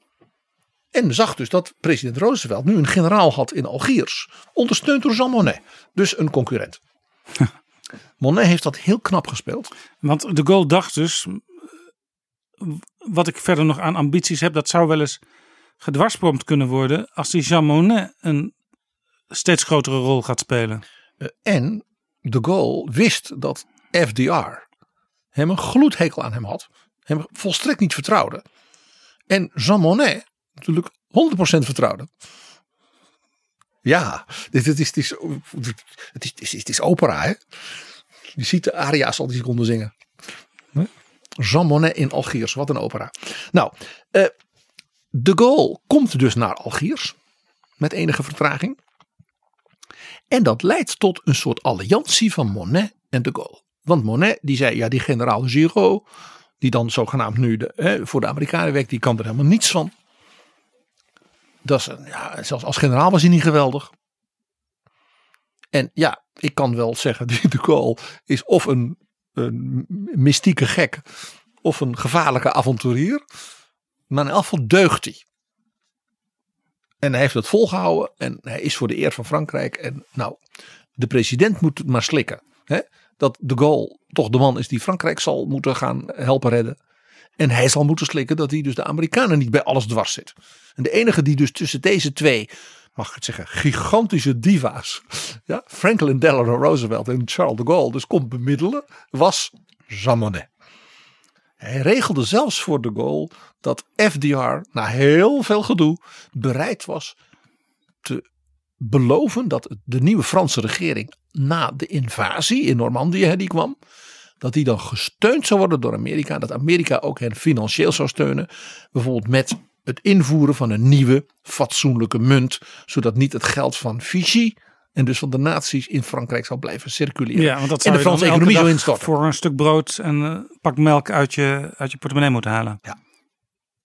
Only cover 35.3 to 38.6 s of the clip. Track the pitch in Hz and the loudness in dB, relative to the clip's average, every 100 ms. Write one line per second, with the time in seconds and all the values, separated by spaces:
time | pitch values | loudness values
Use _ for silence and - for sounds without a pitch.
35.3 | 139 - - 120 110 _ - - 123 - | -12 -12 -10 -10 -10 _ -20 -20 -14 -14
36.3 | - - - - - - 180 151 147 - | -10 -10 -10 -6 -4 0 2 0 0 -4
37.3 | 214 _ - - - - - _ _ - | -4 _ -20 -18 -18 -20 -20 _ _ -18
38.3 | - 117 180 | -8 -2 0